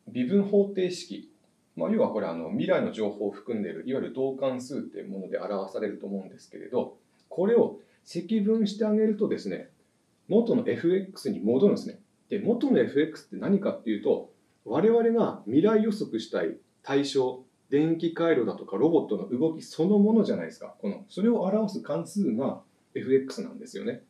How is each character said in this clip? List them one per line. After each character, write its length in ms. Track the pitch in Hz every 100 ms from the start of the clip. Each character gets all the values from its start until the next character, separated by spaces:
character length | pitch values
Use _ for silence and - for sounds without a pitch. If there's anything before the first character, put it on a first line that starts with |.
| -
微 160 | -
分 180 | 127 202
方 220 | 202 202 196
程 240 | 190 180
式、 420 | - - - - _ _ _ _ -
ま 100 | 165
あ、 40 |
要 120 | 214
は 80 | 110
こ 100 | 104
れ、 60 | 85
あ 80 |
の、 160 | 82 82
未 160 | 110 185
来 160 | 165
の 80 | 113
情 200 | 113 104
報 180 | - 101
を 20 |
含 280 | - - 113
ん 40 |
で 80 | 92
い 20 |
る、 120 | 80 123
い 80 |
わ 60 | 131
ゆ 80 | -
る 20 |
導 260 | 127 135 131
関 220 | 135 127
数 180 | 123 131
っ 20 |
て 160 | 104 -
い 40 |
う 60 | 101
も 120 | 98
の 80 | 92
で 100 | -
表 340 | 95 101 98
さ 60 | 110
れ 100 | 104
る 100 | -
と 80 | 104
思 160 | 98
う 20 |
ん 40 | 92
で 80 | -
す 100 | -
け 80 | 92
れ 100 | 90
ど、 300 | 120 - - _ _ -
こ 180 | - 196
れ 80 |
を 240 | 233 - - _ _
積 380 | - 170 170 220
分 260 | 202 226 196
し 100 | -
て 80 |
あ 80 | 214
げ 140 | 214 214
る 100 | 208
と 120 | -
で 100 | -
す 100 | 101
ね、 220 | 82 - _ _ _ _ _ -
元 280 | 196 233 143
の 120 | -
エ 60 |
フ 200 | 117 170 190
エ 60 |
ッ 100 | 196
ク 80 | -
ス 100 | 131
に 80 | 101
戻 300 | 104 127 196
る 60 |
ん 20 | -
で 60 |
す 60 | -
ね。 120 | - _ _ -
で、 100 | 202
元 320 | 107 240 285
の 80 | 185
エ 80 | 110
フ 140 | 139
エ 60 | 160
ッ 60 |
ク 60 | -
ス 80 | -
っ 40 |
て 60 | 190
何 220 | 131 196
か 140 | -
っ 100 | -
て 80 | 113
い 80 | 101
う 60 |
と、 280 | 131 - - _ _ _
我 240 | - 127 214
々 220 | 233 226
が 320 | 226 196 - -
未 160 | 135
来 200 | 202 214
予 80 | 220
測 300 | 202 - 110
し 100 | -
た 140 | 101
い 120 | 82 - _ _
対 200 | - 139
象、 400 | 139 139 127 123 - _ -
電 280 | 143 160 165
気 160 | 165
回 220 | - 170 143
路 100 | 104
だ 80 |
と 100 | -
か 120 | - 98
ロ 120 | 151
ボ 160 | 165
ッ 40 | -
ト 80 | 98
の 120 | 98
動 280 | 123 160 156
き 60 |
そ 220 | - -
の 140 | 175 208
も 140 | 208
の 100 | 226
じ 100 | -
ゃ 40 | -
な 80 |
い 20 | 120
で 60 |
す 80 | -
か。 160 | - -
こ 80 | 101
の、 160 | 98 -
そ 140 | -
れ 60 | 226
を 140 | 233
表 260 | 185 208 220
す 140 | -
関 240 | - 160 170
数 260 | 208 165
が 300 | 110 135 - - _ _
エ 60 | 127
フ 120 | 113
エ 40 | 135
ッ 80 | -
ク 80 |
ス 80 | -
な 80 | 90
ん 80 | -
で 80 | -
す 100 | -
よ 80 |
ね。 200 | 107 -